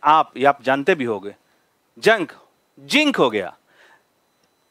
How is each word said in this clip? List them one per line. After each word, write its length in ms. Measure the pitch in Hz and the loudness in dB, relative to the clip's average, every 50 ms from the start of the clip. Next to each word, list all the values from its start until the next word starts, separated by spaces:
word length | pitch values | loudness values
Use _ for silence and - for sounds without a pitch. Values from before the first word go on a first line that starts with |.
| - | 2
आप, 280 | 147 156 160 147 - - | 2 4 4 2 0 -4
ये 80 | 123 127 | 0 0
आप 180 | 143 139 - | 0 0 0
जानते 320 | 117 127 135 139 139 196 185 | -2 -2 -2 0 0 -2 -2
भी 100 | 156 127 | -2 -2
होंगे, 300 | 117 110 98 92 101 98 _ _ _ _ _ _ _ _ _ _ _ _ 117 | -4 -6 -6 -8 -14 -18 _ _ _ _ _ _ _ _ _ _ _ _ -2
जंक, 340 | 117 196 226 214 165 - - - _ _ _ _ _ _ _ - | 0 0 0 0 -2 -8 -12 -18 _ _ _ _ _ _ _ -20
जिंक 360 | 139 139 190 285 302 294 240 | -8 -2 0 0 0 0 0
हो 140 | - 156 123 | 0 0 0
गया। 260 | 107 104 92 85 - _ _ _ _ _ _ _ _ _ _ _ _ _ _ _ _ _ _ _ _ _ _ _ | 0 -4 -6 -8 -12 _ _ _ _ _ _ _ _ _ _ _ _ _ _ _ _ _ _ _ _ _ _ _